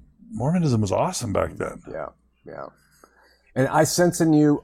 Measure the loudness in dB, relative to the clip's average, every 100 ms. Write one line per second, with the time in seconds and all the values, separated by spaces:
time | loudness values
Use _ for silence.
0 | -20 _ -14 -4 -2 0 2 2 2 0
1 | -2 -4 -4 -2 -2 -4 -8 -8 -14 -12
2 | -12 -16 _ _ -18 -16 -16 -18 _ _
3 | -20 _ _ _ _ -2 0 2 0 2
4 | 2 2 4 4 4 2